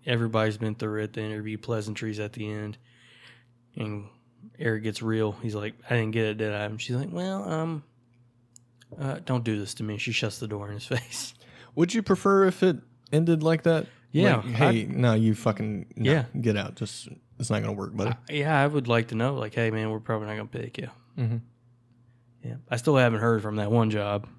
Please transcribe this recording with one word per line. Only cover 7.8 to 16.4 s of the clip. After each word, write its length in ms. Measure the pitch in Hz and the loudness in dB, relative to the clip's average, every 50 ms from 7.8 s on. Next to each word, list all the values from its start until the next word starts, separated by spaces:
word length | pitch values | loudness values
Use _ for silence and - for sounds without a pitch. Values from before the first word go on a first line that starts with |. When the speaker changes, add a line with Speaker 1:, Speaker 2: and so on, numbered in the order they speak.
| 143 _ _ _ _ _ _ _ _ _ _ _ _ _ _ - _ _ _ _ - _ - | -10 _ _ _ _ _ _ _ _ _ _ _ _ _ _ -20 _ _ _ _ -20 _ -12
Speaker 1:
uh, 260 | - 147 135 131 - 180 | -8 -6 -6 -6 -6 -4
don't 180 | - 131 123 117 | -2 -2 0 0
do 140 | 113 110 104 | 0 -2 -2
this 160 | 101 98 - | -4 -8 -8
to 100 | - 113 | -8 -6
me." 140 | 107 107 104 | -6 -6 -6
She 140 | - - | -6 -4
shuts 260 | 113 - - 110 101 - | -4 -2 -2 -2 -4 -6
the 100 | - 107 | -8 -8
door 200 | 107 104 101 101 | -8 -8 -8 -8
in 80 | 104 | -10
his 100 | 104 - | -12 -6
<laughs> 0 | |
face. 480 | - - 123 - - - - - - - _ - - - - - - - | -4 -4 -4 -4 -4 -10 -10 -10 -10 -12 _ -20 -20 -20 -20 -20 -12 2
Speaker 2:
Would 220 | - 165 175 - | 2 2 2 2
you 80 | 226 208 | -2 2
prefer 420 | - 190 180 - 196 196 196 196 | 2 0 2 4 4 6 6 6
if 160 | 185 180 - | 6 4 4
it 160 | - 185 170 123 - _ _ _ _ - | 2 2 2 2 -4 _ _ _ _ 0
ended 300 | - 151 165 170 170 160 | 2 2 4 4 4 4
like 220 | 151 160 165 160 - | 4 2 2 4 4
that? 240 | 170 165 160 - - - _ _ _ - | 4 2 2 0 -4 -10 _ _ _ 2
Speaker 1:
Yeah, 240 | 143 180 202 160 117 | 4 6 6 6 4
Speaker 2:
Like, 80 | 107 | 2
"Hey, 200 | 120 120 110 143 160 - 113 107 | -2 0 4 4 4 4 4 2
Speaker 1:
I'd 120 | - 135 | 0 0
Speaker 2:
no, 180 | 135 123 120 113 | 2 4 4 6
you 220 | 110 110 110 107 | 6 6 4 2
fucking, 580 | - - 120 107 98 110 107 107 101 85 - - - | 4 2 0 0 0 -2 -4 -4 -6 -8 -10 -6 -2
no, 120 | 113 123 | 2 4
Speaker 1:
Yeah. 140 | 143 160 127 120 - 135 | 4 4 2 0 -4 -2